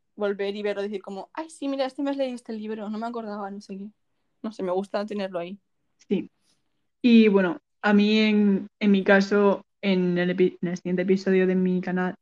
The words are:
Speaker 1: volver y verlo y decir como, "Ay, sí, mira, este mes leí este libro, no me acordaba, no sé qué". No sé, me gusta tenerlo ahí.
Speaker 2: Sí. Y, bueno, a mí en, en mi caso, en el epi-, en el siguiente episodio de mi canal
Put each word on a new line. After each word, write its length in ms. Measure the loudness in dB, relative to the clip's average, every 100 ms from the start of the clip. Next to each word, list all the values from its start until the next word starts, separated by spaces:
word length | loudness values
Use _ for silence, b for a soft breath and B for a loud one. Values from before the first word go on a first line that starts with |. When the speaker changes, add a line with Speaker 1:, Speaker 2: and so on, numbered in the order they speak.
| _ -8
Speaker 1:
volver 380 | -6 -4 -6
y 80 | -4
verlo 200 | -6 -6
y 40 | -6
decir 140 | -8
como, 280 | -10 -14 -14
"Ay, 180 | -12 -14
sí, 180 | -10 -8
mira, 180 | -4 -6
este 160 | -4
mes 140 | -6 -4
leí 160 | -6
este 200 | -8 -12
libro, 360 | -10 -8 -10 -8
no 80 | -8
me 80 | -8
acordaba, 440 | -8 -10 -10 -10
no 100 | -12
sé 160 | -14 -14
qué". 100 | -14 _ _ _ _ _
No 100 | -12
sé, 100 | -8
me 100 | -4
gusta 320 | -4 -4 -6 -6
tenerlo 320 | -6 -6 -6
ahí. 200 | -10 -12 _ _ _ _ -4
Speaker 2:
Sí. 220 | -4 -4 _ _ _ _ _ _ _
Y, 260 | 6 8 8
bueno, 300 | 6 2 -2 _ _
a 100 | 2
mí 260 | 4 4 4
en, 480 | 4 4 2 2 -2 _
en 100 | 2
mi 120 | 2
caso, 580 | 6 4 4 2 2 0 _ _
en 360 | -2 0 0 0
el 120 | -2
epi-, 260 | 2 0 0
en 60 | -8
el 80 | -6
siguiente 260 | -4 -4
episodio 440 | 0 0 2 2 2
de 100 | 2
mi 240 | 0 -2
canal 340 | -2 -4 -4 -6